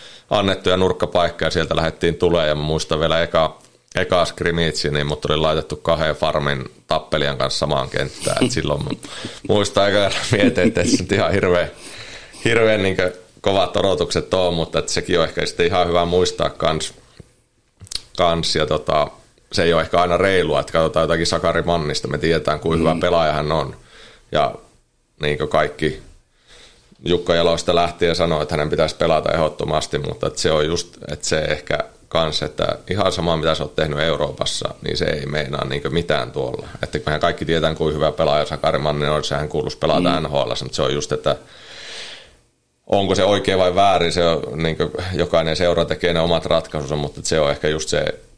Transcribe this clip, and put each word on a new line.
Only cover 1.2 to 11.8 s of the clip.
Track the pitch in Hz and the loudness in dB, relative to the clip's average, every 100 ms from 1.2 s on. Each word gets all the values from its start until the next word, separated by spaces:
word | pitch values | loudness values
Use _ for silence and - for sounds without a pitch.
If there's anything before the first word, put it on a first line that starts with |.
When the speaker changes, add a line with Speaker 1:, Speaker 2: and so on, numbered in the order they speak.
| 85 - | 0 0
Speaker 1:
ja | 80 | -2
sieltä | 82 80 80 | 0 0 0
lähdettiin | 82 - 87 | -2 0 -2
tulee | 78 87 85 78 | 2 2 2 2
ja | |
mä | 76 | 0
muistan | 76 78 - 78 | 0 -2 -2 0
vielä | 80 80 | 0 0
eka, | 82 82 78 - - _ _ | 2 2 0 -2 -18 _ _
eka | 90 92 90 | -6 0 2
skrimitsi, | 80 - 85 85 80 73 76 | 0 0 -2 0 0 0 -2
niin | 73 73 | -2 -2
mut | 73 | -2
oli | 76 76 | 0 2
laitettu | 80 78 - - | 2 0 -2 -4
kahden | 82 80 78 73 | 0 0 0 0
farmin | 80 78 71 67 64 - - | 0 0 0 -2 -6 -14 -4
tappelijan | 78 - 78 71 65 | -2 0 0 0 0
kanssa | 67 - | -2 -2
samaan | 76 69 67 | 0 0 -2
kenttään, | - 71 - - - | -4 -4 -4 -4 0
et | - | 0
silloin | - 73 71 | 0 -2 -2
mä | 71 - - - - - - | -4 -8 -10 -12 -12 -8 0
muistan | 104 101 - | 2 2 2
aika | 101 101 98 - - | 2 4 2 0 0
mietin, | 104 87 - 85 | 2 4 4 2
että | - | 2
se | 87 - | 2 0
nyt | 90 | 2
ihan | 101 85 | 0 2
hirveä, | 95 92 87 80 - | 2 2 2 0 -6